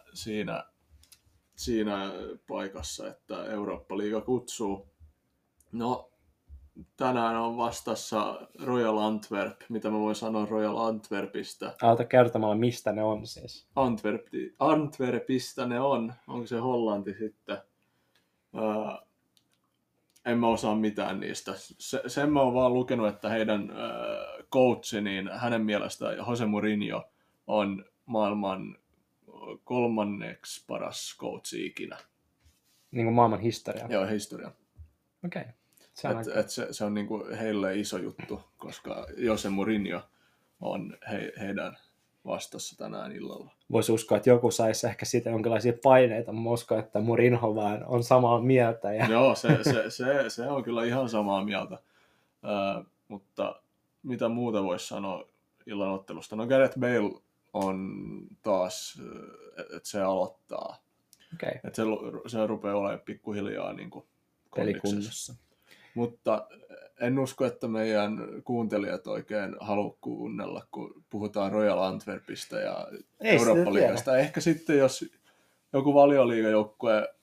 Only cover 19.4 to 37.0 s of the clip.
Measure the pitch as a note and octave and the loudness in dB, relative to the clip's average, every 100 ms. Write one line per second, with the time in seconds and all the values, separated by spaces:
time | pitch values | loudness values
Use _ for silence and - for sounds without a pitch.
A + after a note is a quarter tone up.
19.4 | _ _ _ _ _ _ _ _ B2+ A#2+ | _ _ _ _ _ _ _ _ -2 2
20.4 | A#2 A2 G#2+ G#2+ A2 G#2 G2 G2 F2 - | 4 2 2 0 0 -2 -4 -4 -8 -8
21.4 | - F#2+ - - - - B2+ C#3+ D3 D3 | -10 -12 -14 -16 -8 -6 -4 -2 2 4
22.4 | C3 B2 B2+ B2 B2+ A#2+ G#2+ G2+ G#2+ A2+ | 4 4 4 2 0 0 0 -2 -2 0
23.4 | A2 G#2 G2+ A2 A2+ A#2 A2+ G#2 - - | 0 0 -2 -8 -8 -8 -6 -6 -8 -14
24.4 | - C3+ B2+ A#2 - A2 G#2 G2 F#2+ G2+ | -2 4 4 4 -2 -4 -2 -4 -6 -6
25.4 | A#2+ A#2 G#2+ G#2 G#2 - A2+ G#2+ - A#2 | -2 0 2 0 -2 -6 -6 -4 -4 -2
26.4 | A2 G#2 G#2 G#2+ G#2 - - _ _ _ | 0 0 0 0 -2 -6 -10 _ _ _
27.4 | - G#2+ G2 G2 - _ - A2 G#2 G#2 | -2 0 0 -2 -12 _ -4 0 0 0
28.4 | G2 F#2+ G#2 F#2+ _ _ _ _ _ - | -2 -4 -8 -16 _ _ _ _ _ -20
29.4 | - - - B2 A#2+ A2 G#2+ G2+ A2 A#2 | -16 -14 -4 0 2 2 0 -4 -10 -12
30.4 | - - - A#2+ - - - - - A#2 | -14 -16 -8 -6 -6 -8 -12 -10 -10 -10
31.4 | - A2 F2 - - - - _ _ _ | -10 -8 -8 -8 -12 -14 -20 _ _ _
32.4 | _ _ _ _ _ B2+ A2+ A#2+ A#2 G#2 | _ _ _ _ _ -2 2 6 4 4
33.4 | A2+ A2+ - G#2+ A#2 A2 G2 G#2+ - G2 | -2 -4 -6 -8 -4 -2 -2 -4 -6 -12
34.4 | - - _ - - _ _ _ F3+ F3 | -14 -18 _ -20 -20 _ _ _ -10 -8
35.4 | A#2+ - _ _ _ - - A2+ A2+ - | -12 -16 _ _ _ -10 -4 -4 -2 -2
36.4 | G#2+ - A#2 - G#2 G#2 | -2 -4 -8 -4 -2 -2